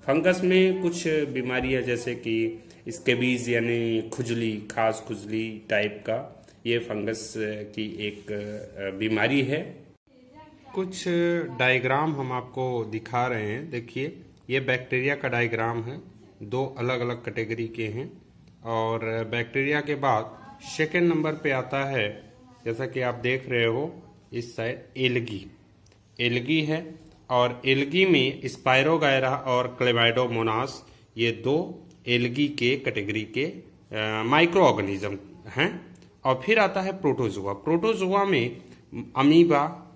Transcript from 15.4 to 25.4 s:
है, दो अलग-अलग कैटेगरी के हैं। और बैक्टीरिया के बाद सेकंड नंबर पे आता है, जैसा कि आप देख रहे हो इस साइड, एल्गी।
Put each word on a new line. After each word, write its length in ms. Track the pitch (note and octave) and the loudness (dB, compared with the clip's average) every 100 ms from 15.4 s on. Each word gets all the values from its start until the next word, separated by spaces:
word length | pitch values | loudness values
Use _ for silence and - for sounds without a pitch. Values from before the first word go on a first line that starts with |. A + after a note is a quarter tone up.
| A#2+ A2 A2+ A#2 | 0 0 -2 -2
है, 180 | A2+ D3 - - - - | -6 -10 -16 -20 -20 -16
दो 320 | G#2+ B2 C3+ B2+ | -6 -4 -4 -4
अलग-अलग 380 | B2 B2+ B2 A#2+ | -2 -2 -2 -4
कैटेगरी 520 | A#2+ G#2 A2 A2+ A2+ | -6 -6 -4 -4 -6
के 160 | A#2 | -6
हैं। 280 | A2 A2 D3+ - - - - - | -6 -6 -10 -14 -20 -20 -20 -16
और 640 | A#2 A2+ A2+ A2+ A2+ A2+ A2 | -4 -2 0 -2 -2 -4 -2
बैक्टीरिया 500 | A#2 A#2 C3+ C3+ D3 | -4 -2 -2 0 0
के 140 | D3 | -2
बाद 440 | C#3+ C3+ A2 A2+ - - - - - | -2 2 0 -2 -14 -20 -18 -14 -2
सेकंड 320 | D#3 F3+ F3 | 0 4 4
नंबर 240 | D#3 D3+ | 4 0
पे 180 | D3+ D3 | 0 0
आता 340 | C3 B2+ C#3 | 0 -2 -2
है, 480 | C#3 C3+ G#2 G#2 - - - - A2+ | -2 0 -2 -4 -16 -20 -20 -10 -6
जैसा 200 | A#2 C3 | -4 -4
कि 140 | C3 | -2
आप 140 | B2 | -2
देख 340 | A#2 A#2+ C3 B2+ | 0 -2 -2 0
रहे 180 | A#2+ A#2 | 2 2
हो 360 | A#2 D#3 - - - - | 2 -4 -8 -20 -20 -12
इस 240 | A#2+ A#2 - | -10 -8 -6
साइड, 220 | A2+ C3 - - | -6 -6 -12 0
एल्गी। 500 | C3 B2 A#2 G2 | 2 2 -2 -8